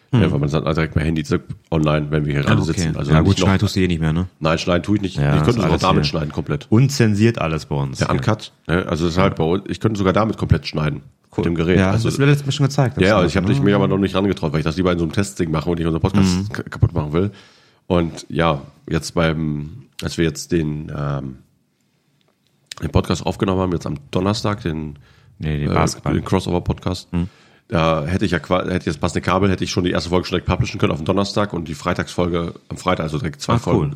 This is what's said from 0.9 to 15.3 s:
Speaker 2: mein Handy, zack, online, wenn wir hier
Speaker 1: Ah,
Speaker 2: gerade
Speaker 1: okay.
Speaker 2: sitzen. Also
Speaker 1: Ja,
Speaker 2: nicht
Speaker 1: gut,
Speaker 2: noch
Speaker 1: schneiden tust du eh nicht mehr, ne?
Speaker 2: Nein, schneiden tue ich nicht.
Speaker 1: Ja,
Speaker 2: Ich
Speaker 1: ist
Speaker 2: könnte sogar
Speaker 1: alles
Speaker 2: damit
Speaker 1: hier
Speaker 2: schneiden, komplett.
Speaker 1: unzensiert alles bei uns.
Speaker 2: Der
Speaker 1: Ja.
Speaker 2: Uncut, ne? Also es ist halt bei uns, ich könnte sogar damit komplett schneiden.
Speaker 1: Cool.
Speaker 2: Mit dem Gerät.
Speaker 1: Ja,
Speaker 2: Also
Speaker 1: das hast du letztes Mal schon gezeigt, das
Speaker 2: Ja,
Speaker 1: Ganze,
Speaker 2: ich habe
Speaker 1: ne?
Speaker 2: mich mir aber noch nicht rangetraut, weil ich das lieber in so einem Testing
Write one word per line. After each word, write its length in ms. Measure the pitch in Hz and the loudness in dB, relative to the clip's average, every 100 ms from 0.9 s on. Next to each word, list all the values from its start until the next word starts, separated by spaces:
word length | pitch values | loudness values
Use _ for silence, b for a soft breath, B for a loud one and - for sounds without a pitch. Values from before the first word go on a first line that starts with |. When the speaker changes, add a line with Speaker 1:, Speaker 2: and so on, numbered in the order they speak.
| - | 0
Speaker 2:
mein 80 | |
Handy, 220 | 82 80 76 | 0 -2 0
zack, 160 | 85 - - - | -2 -4 -14 -4
online, 380 | 82 76 76 73 | 0 2 2 0
wenn 160 | 78 73 | 0 0
wir 60 | |
hier 100 | 71 | 0
Speaker 1:
Ah, 20 | 69 73 | 2 2
Speaker 2:
gerade 60 | |
Speaker 1:
okay. 100 | 78 | 2
Speaker 2:
sitzen. 240 | 80 82 73 | 0 -2 -2
Also 160 | 71 | 2
Speaker 1:
Ja, 60 | 78 | 4
Speaker 2:
nicht 80 | 90 | 4
Speaker 1:
gut, 100 | 95 | 4
Speaker 2:
noch 80 | 92 | 4
Speaker 1:
schneiden 120 | 92 | 2
tust 160 | 101 98 | 2 2
du 60 | |
eh 60 | 90 | 0
nicht 120 | 82 | 2
mehr, 140 | 80 | 0
ne? 140 | 80 92 - | 0 -2 -2
Speaker 2:
Nein, 180 | 82 80 | 0 0
schneiden 240 | - 87 | 2 0
tue 120 | 80 104 | 2 -2
ich 60 | |
nicht. 160 | 95 - | -2 0
Speaker 1:
Ja, 140 | 71 | 2
Speaker 2:
Ich 40 | 73 | 2
Speaker 1:
ist 40 | |
Speaker 2:
könnte 100 | 78 117 | 2 2
sogar 160 | 90 | 2
Speaker 1:
alles 100 | 85 | 2
Speaker 2:
damit 220 | 92 76 73 | 2 2 2
Speaker 1:
hier 40 | |
Speaker 2:
schneiden, 220 | 82 73 | -2 -4
komplett. 360 | - 76 73 - | -6 -4 -4 2
Speaker 1:
unzensiert 720 | 110 139 143 113 101 113 117 | 4 4 4 2 4 2 2
alles 240 | 82 78 - | -2 -2 -2
bei 100 | 73 | -2
uns. 220 | 69 65 | -2 -2
Speaker 2:
Der 100 | - | 0
Speaker 1:
Ja. 60 | |
Speaker 2:
Uncut, 400 | 67 67 107 - _ - | 0 0 0 -2 _ -2
ne? 180 | 85 - | -2 0
Also 200 | 78 85 | 0 0
es 60 | |
ist 40 | 82 | 2
halt 160 | 98 - | 2 2
bei 80 | |
uns, 200 | 82 95 - | 0 0 -2
ich 140 | 90 | -2
könnte 160 | 110 101 | -2 0
sogar 160 | 95 | 2
damit 240 | 90 110 - | 2 2 0
komplett 280 | 78 78 - | -2 -4 -4
schneiden. 360 | 80 76 71 - _ _ | -4 -2 -4 -10 _ _
Speaker 1:
Cool. 120 | - | -2
Speaker 2:
Mit 20 | 87 | -2
dem 100 | 85 | 0
Gerät. 220 | 85 90 | 2 4
Speaker 1:
Ja, 140 | 95 | 4
Speaker 2:
Also 140 | 98 87 | 2 0
Speaker 1:
das 60 | 82 | 2
hast 40 | |
du 60 | 139 | 2
letztes 200 | 143 135 | 2 0
Mal 40 | |
schon 120 | - 139 | 0 0
gezeigt, 320 | - 127 - | 2 0 2
das 60 | |
Speaker 2:
Ja, 80 | 95 104 | 4 4
Speaker 1:
Ganze, 100 | 87 | 2
Speaker 2:
ich 100 | 92 | 2
habe 80 | 92 | 2
Speaker 1:
ne? 60 | |
Speaker 2:
mich 80 | 98 | 2
mir 140 | 98 101 | 4 4
aber 120 | 95 | 2
noch 120 | 98 | 2
nicht 160 | 95 95 | 0 0
rangetraut, 360 | 101 90 80 | 0 0 0
weil 100 | 76 | 0
ich 40 | 80 | 0
das 120 | 78 | 0
lieber 140 | 90 | 0
in 60 | 87 | 2
so 80 | 82 | 0
einem 60 | |
Testing 380 | - 98 | -2 -2